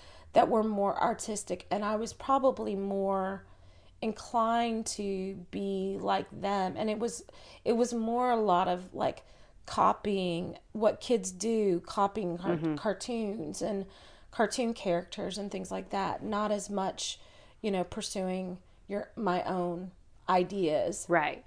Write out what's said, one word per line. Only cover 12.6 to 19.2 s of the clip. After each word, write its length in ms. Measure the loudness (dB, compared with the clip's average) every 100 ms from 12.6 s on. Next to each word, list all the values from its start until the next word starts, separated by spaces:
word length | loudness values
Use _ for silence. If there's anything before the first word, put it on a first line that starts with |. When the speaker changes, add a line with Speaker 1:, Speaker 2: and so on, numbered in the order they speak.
| 0
Speaker 1:
cartoons 880 | 0 0 -2 -4 -4 -2 -4 -6 -4
and 240 | -4 -4 -6 -12 -20 -20 -12
cartoon 420 | 0 0 2 -2
characters 640 | -2 0 0 0 -6 -6 -6
and 140 | -6
things 180 | -6 -6
like 200 | -8 -4
that. 340 | -4 -2 -4
Not 260 | -4 -2 0
as 180 | -2 -2
much, 520 | -2 -2 -2 -6 -8 -14 -20 -20 -6
you 100 | -2
know, 140 | 0
pursuing 760 | -2 -4 -6 -4 -2 -2 -4 -8 -14 -20 -8
your, 220 | -6 -6
my 300 | -4